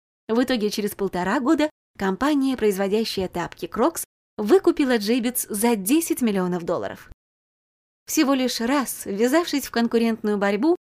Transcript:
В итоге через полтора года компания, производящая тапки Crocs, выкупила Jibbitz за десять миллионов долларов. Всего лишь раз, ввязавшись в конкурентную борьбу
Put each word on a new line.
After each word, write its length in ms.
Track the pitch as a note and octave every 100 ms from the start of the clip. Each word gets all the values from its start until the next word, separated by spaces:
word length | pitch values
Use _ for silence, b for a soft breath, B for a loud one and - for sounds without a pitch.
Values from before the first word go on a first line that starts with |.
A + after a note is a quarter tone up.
| _ _ -
В 160 | A3+
итоге 260 | C4 B3+ G#3
через 220 | G#3+ G3+ -
полтора 440 | G3 F3+ F3+ B3+
года 300 | B3+ D4+ D4+ - _ -
компания, 600 | F#3+ F#3+ C#4 D4 C4+ B3+
производящая 720 | G#3+ F#3+ G3 G#3 A3+ - F3+
тапки 380 | F3 E3 - F3
Crocs, 360 | - C#4+ - - _ _ -
выкупила 600 | G#3 F#4 F4 D#4 C4+ A#3+
Jibbitz 480 | G3+ B3+ A3+ A#3+ -
за 300 | G#3 A#3 A3+
десять 440 | F#3+ D#4 E4 D#4+
миллионов 420 | A#3 G3 F3+ F3+
долларов. 460 | F3 D#3+ G2+ F#3 - - _ _ _ _ _ _ _ _ -
Всего 280 | - C4+
лишь 260 | C4+ B3+ -
раз, 440 | A#3 C#4+ A#3+ - -
ввязавшись 600 | G3 B3 D#4 F4 C#4+ -
в 40 |
конкурентную 680 | A#3 A#3 A#3 A3+ A3 G#3 G#3
борьбу 380 | G3+ G3+ D4+ F4+